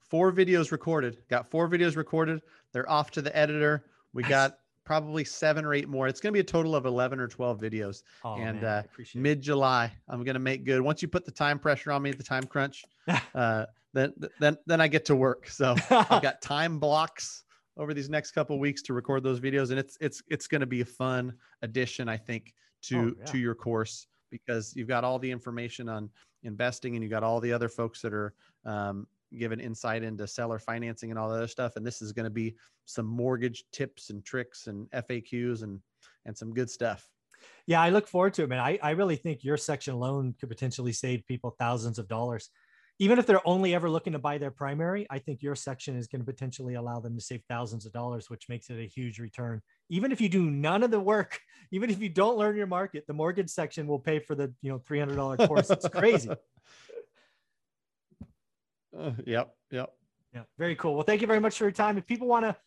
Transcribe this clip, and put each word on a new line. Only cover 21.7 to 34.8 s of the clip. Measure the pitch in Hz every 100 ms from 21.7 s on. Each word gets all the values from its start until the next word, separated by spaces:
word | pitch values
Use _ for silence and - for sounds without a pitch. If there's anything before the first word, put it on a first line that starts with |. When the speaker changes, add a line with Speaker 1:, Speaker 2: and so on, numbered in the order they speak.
| 117 123 - 120
Speaker 1:
I | 110
think, | - 113 - _ _ _
to, | - 127
Speaker 2:
Oh, | 117 120
yeah. | 104
Speaker 1:
to | 131
your | 120
course, | 113 - 113 110 - - _ _
because | 120 - 113 110
you've | - 113
got | 123
all | 123 131
the | 131
information | 127 123 120 120 - 120
on | 110 104 _ _ _
investing | 117 107 123 120 131 117
and |
you | 110
got | 110
all | 110 117
the | 120
other | 120 117
folks | - 117 -
that | 120
are, | 104 104 - _ _
um, | 113 104 101 98 107 _ _ 123
giving | 117 113
insight | 131 110 117 113
into | 113 107 104
seller | - 117 113
financing | - 117 117 117 113
and | 113
all | 110
that | 113
other | 117
stuff. | - 123 117
And | 113
this | -
is | 107
gonna | 104 113
be | 107 113 110 _ _
some | _ - 110
mortgage | 117 123 127 123 117 -
tips | - 135 - -
and | 104
tricks | 98 131 123 - -
and | 101